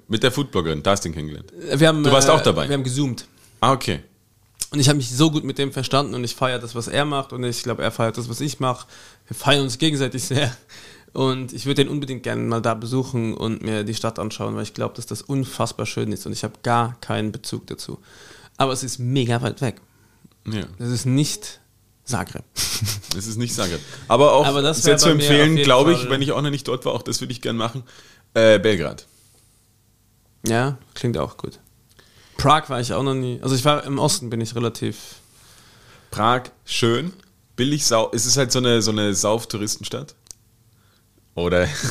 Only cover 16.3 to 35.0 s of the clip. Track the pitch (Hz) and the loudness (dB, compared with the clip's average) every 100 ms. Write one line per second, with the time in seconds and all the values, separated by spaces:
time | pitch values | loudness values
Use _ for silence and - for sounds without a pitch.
16.3 | 104 107 - 123 120 117 123 - 110 107 | -8 -8 -6 -2 0 0 -4 -6 -4 -4
17.3 | 98 - - - 65 - - _ - - | -6 -10 -10 -10 -12 -12 -14 _ -20 -20
18.3 | - - - 135 127 131 - 123 135 120 | -20 -12 -2 -2 -2 -6 -6 -2 0 0
19.3 | 120 123 - 127 - _ _ _ _ - | 0 -2 -4 -6 -6 _ _ _ _ -20
20.3 | _ - 107 87 90 120 120 127 131 151 | _ -8 -8 -8 -8 -6 -4 0 2 0
21.3 | - - - _ _ _ _ - 113 95 | -2 -12 -18 _ _ _ _ -8 -6 -6
22.3 | - - - - - 107 104 - - 107 | -10 -12 -6 -6 -4 -4 -6 -6 -8 -6
23.3 | 110 120 117 98 82 - - - 117 147 | -4 -4 -2 -4 -4 -8 -12 2 6 8
24.3 | 143 147 143 143 156 147 143 147 151 147 | 8 6 2 0 2 4 6 6 4 6
25.3 | 147 151 160 139 127 147 170 123 135 139 | 6 6 6 6 6 6 4 2 0 0
26.3 | 135 143 139 - 131 135 127 - 120 123 | 0 -2 -2 -4 -4 -2 -4 -4 -6 -6
27.3 | 123 120 117 113 131 120 - - _ _ | -6 -4 -2 -4 -6 -14 -20 -20 _ _
28.3 | 113 113 107 104 101 73 53 - _ _ | 4 8 8 6 2 -2 -8 -16 _ _
29.3 | _ _ _ _ _ _ _ _ _ _ | _ _ _ _ _ _ _ _ _ _
30.3 | _ 120 113 131 139 - - 123 110 67 | _ -2 0 0 -4 -12 -6 -4 -2 -4
31.3 | - - - _ _ _ _ _ _ _ | -6 -14 -14 _ _ _ _ _ _ _
32.3 | - 139 156 151 127 123 85 135 131 127 | 0 4 4 2 -4 -2 -2 0 -2 -4
33.3 | 120 131 135 135 147 131 139 147 - 120 | -4 -2 0 2 2 0 0 0 0 -4
34.3 | 113 113 117 117 110 113 107 | -6 -4 -4 -4 -4 -6 -8